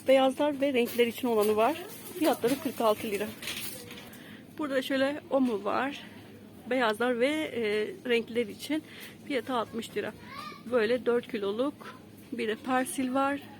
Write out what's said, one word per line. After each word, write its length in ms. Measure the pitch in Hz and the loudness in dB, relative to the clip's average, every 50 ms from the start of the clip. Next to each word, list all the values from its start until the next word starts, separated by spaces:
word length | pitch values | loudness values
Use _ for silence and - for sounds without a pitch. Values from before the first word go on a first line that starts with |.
| - - | 4 6
beyazlar 520 | 262 269 262 262 262 - 294 294 294 262 | 8 8 8 6 4 2 0 0 2 2
ve 120 | 277 285 269 | 0 2 4
renkler 340 | 247 240 226 - 233 240 | 2 2 2 4 2 2
için 220 | 233 226 - - 247 | 2 2 -2 0 2
olanı 280 | 233 214 208 214 214 | 4 4 6 4 6
var. 200 | 208 220 240 311 330 - - - - - - - - | 4 4 4 2 0 -6 -12 -12 -14 -14 -12 -4 2
Fiyatları 420 | 311 311 254 - - 233 277 262 - | 2 2 2 4 2 0 0 0 -2
kırk 180 | 262 220 - | -4 -2 2
altı 300 | 240 220 214 - - 226 | 4 4 4 2 0 -4
lira. 160 | 202 196 208 220 220 - - - - - - - - - - - - - - - - - - - - - - - - - | -2 -2 -4 -4 -6 -8 -8 -8 -8 -6 -8 -8 -10 -10 -14 -14 -14 -14 -16 -16 -18 -18 -18 -18 -18 -18 -18 -18 -8 -6
Burada 240 | 311 285 277 262 269 | -4 0 0 0 0
şöyle 380 | - 277 262 269 269 294 294 - - | 2 2 2 2 2 0 -2 -4 0
Omo 340 | - 277 262 247 226 196 202 | 2 4 4 4 2 0 0
var. 360 | 208 196 220 247 277 285 - - - - - - - - - - - - - - - | 0 0 0 0 -2 -4 -8 -12 -16 -16 -18 -18 -18 -18 -18 -20 -20 -20 -18 -6 -2
Beyazlar 500 | 247 262 247 220 214 220 240 254 254 226 | 0 2 4 2 2 2 2 0 2 4
ve, 80 | 240 277 | 2 2
e, 580 | 302 311 311 - - 233 233 208 202 214 214 - - - - 254 | 2 0 -2 -4 -2 -2 -2 0 0 0 -2 -2 -6 -8 -2 0
renkler 360 | 240 233 214 - 226 233 240 | 2 2 0 0 -2 -2 -2
için 360 | 202 202 - - - 285 311 302 - - - - - - - - | -2 -4 -10 -4 -2 -2 -2 -2 -6 -14 -16 -14 -16 -16 -16 -8
fiyatı 280 | - 285 247 - - 262 | -4 -4 -4 -2 -2 -2
altmış 420 | 240 214 - - 226 220 - - | -2 -2 -2 -6 -8 -8 -6 -6
lira. 160 | 208 - - 214 - - - - - - - - - - 226 240 | -6 -6 -6 -8 -10 -16 -16 -14 -12 -12 -12 -12 -14 -8 0 2
Böyle 340 | 247 214 214 247 254 - | 4 4 4 4 2 2
dört 240 | 247 233 240 240 - | 2 2 2 0 0
kiloluk. 680 | - 220 202 196 202 220 262 294 294 - - - - - - - - - - - - | -4 -2 -2 -2 0 0 0 0 0 -4 -12 -16 -16 -16 -18 -20 -20 -20 -14 -10 -6
Bir 160 | 226 233 214 | -4 -2 -2
de 60 | 214 | -2
Persil 600 | 220 - 262 262 254 262 262 - - 262 254 254 | -4 -2 0 0 0 0 0 -2 -2 -2 0 2
var. 260 | 269 269 277 285 277 - - - - | 2 2 2 0 -2 -6 -10 -16 -18